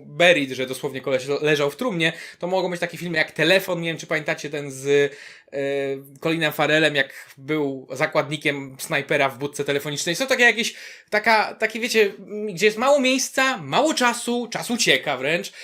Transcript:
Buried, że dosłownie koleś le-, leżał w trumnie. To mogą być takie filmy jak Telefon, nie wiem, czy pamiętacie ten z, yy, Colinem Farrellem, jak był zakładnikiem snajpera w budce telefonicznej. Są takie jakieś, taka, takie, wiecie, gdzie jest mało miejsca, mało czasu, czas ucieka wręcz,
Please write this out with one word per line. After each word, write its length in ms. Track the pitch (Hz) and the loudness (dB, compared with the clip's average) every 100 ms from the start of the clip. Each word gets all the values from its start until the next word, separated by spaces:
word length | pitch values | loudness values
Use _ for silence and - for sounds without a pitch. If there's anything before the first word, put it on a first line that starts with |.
| 143 | -6
Buried, 440 | 147 175 165 135 | 4 6 6 2
że 160 | 127 131 | -4 -4
dosłownie 340 | 127 147 131 | -4 -6 -6
koleś 260 | 143 131 131 | -2 -2 -2
le-, 120 | 143 | -2
leżał 280 | 151 147 143 | 2 2 0
w 60 | 143 | -2
trumnie. 360 | 247 175 160 160 - - | -4 0 0 -2 -10 -10
To 80 | 175 | -4
mogą 240 | 190 180 | -2 -2
być 100 | 175 | -2
takie 180 | 175 165 | -6 -6
filmy 200 | 175 160 | -4 -2
jak 120 | 156 | -2
Telefon, 500 | - 156 190 190 170 | 0 2 2 2 -4
nie 80 | 170 | -4
wiem, 100 | 151 | -6
czy 80 | - | -4
pamiętacie 440 | 160 151 156 151 | -4 -2 -4 -6
ten 200 | 147 143 | -8 -8
z, 140 | 131 | -6
yy, 760 | 139 143 143 - - - _ - 139 143 139 139 139 139 | 2 4 4 -2 -18 -20 _ -6 -4 -2 -4 -6 -10 -6
Colinem 320 | 165 165 151 | -2 0 0
Farrellem, 420 | 147 147 151 156 | 0 2 4 4
jak 400 | 147 131 - - - | 2 -2 -6 -20 -12
był 500 | 135 156 143 135 131 | -4 -2 -2 -4 -8
zakładnikiem 840 | 127 156 156 139 151 151 143 135 131 | -4 0 0 -2 -2 -2 -4 -6 -12
snajpera 500 | - 151 143 147 139 | -6 -4 0 2 2
w 100 | 120 | 0
budce 260 | 143 - | -6 -4
telefonicznej. 520 | 143 143 151 143 - 170 | -2 -2 -2 -4 -4 -2
Są 100 | 262 | 0
takie 160 | 254 | 4
jakieś, 320 | 240 220 208 - - - _ | 4 4 -2 -6 -16 -20 _
taka, 440 | 208 226 220 196 | 0 4 4 2
takie, 260 | - 220 226 | -2 -4 -2
wiecie, 320 | 226 226 202 - 180 208 214 | 0 4 2 0 -10 -8 -6
gdzie 180 | 170 208 | 0 2
jest 120 | 214 | 4
mało 220 | 262 285 | 4 4
miejsca, 580 | 254 262 - - 262 240 | 4 2 0 0 0 0
mało 360 | 139 160 302 | 0 2 2
czasu, 540 | 294 247 233 - 240 226 | 2 0 0 -2 -4 -4
czas 200 | 165 - | -6 -4
ucieka 460 | 233 - 135 151 127 | 0 4 2 2 -2
wręcz, 360 | 131 170 196 - | -2 -2 -4 -14